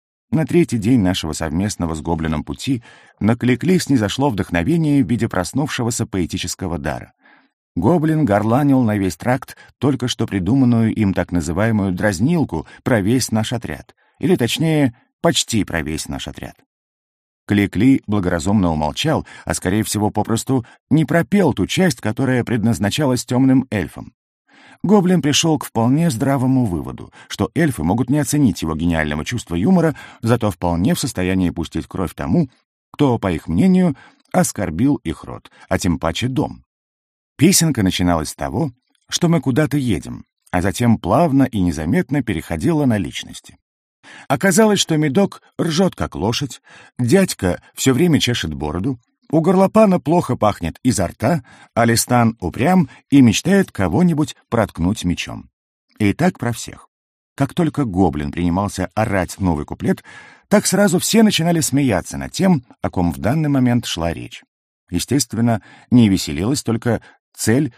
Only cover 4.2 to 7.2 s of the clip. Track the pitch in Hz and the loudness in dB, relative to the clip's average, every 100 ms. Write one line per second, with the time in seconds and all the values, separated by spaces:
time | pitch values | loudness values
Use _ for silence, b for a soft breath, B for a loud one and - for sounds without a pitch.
4.2 | 139 98 95 85 85 170 156 143 95 117 | -2 -2 -2 -2 0 0 2 2 0 -2
5.2 | 110 92 90 135 151 - 117 - 104 98 | -2 -2 -4 -4 -4 -4 -4 -4 -4 -4
6.2 | 80 92 90 - 95 82 71 62 - _ | -4 -6 -8 -8 -8 -6 -6 -8 -12 _